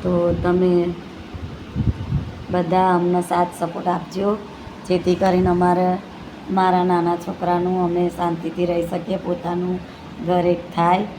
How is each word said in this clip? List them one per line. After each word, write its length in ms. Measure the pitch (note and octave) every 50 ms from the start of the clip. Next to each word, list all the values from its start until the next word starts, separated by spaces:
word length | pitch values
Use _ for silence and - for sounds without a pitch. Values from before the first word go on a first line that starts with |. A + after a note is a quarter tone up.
| -
તો 300 | F3+ F3+ F3 F3 F3 E3+
તમે 600 | E3+ E3 F3+ F3+ F3+ F3+ F3+ F3+ F3+ F3 F3 F3 - - - - - - - - - - - - - - - - - - - - - - - - - - - - - - -
બધા 440 | F#3+ F3+ F3 D#3+ E3+ F#3 F#3 F#3 F3+
અમને 260 | F3 F3 F3 F3+ F3+
સાથ 260 | F3 F3 F3 F3 F3 F3 - -
સપોર્ટ 280 | F3 E3 E3+ F#3 F#3+ F3+
આપજો, 500 | F3 F3+ D#3+ - - F#3 F#3+ G3+ G#3 G#3+ G3+ - - - - - - - - -
જેથી 280 | F3+ F3+ E3 F3+ F3+
કરીને 340 | F3 G3 F#3+ F3+ F3+ F#3 F3+
અમારે, 480 | F3+ F3 F3+ F3+ F3+ F3+ F3+ F3+ F3+ F#3+ - - - - - - - - - -
મારા 320 | F#3+ F#3+ F#3 F#3 F3+ F3+ F3+
નાના 320 | F#3 F3+ F3 E3+ F3 F3
છોકરાનું 720 | F3 E3+ - F#3 - F3+ F3 F3 F3+ F3 F3+ F3+ F3+ F3+
અમે 240 | E3+ F3 F3 F3+ F3
શાંતિથી 560 | E3+ - F3 F3 E3+ E3 - E3 - - F3
રહી 220 | F3 F3 E3+ E3 -
શકીએ, 300 | - F3+ - - F#3+ F#3
પોતાનું 600 | - F3 F3 F3 - F3 F3 F3 F3+ F3+ F3+ F3+ - - - - - - - - -
ઘર 200 | E3 F3+ F3+ E3+
એક 300 | F3 F3 E3+ - - -
થાય 280 | - E3+ E3+ F3+ F#3+ G#3 G3+ -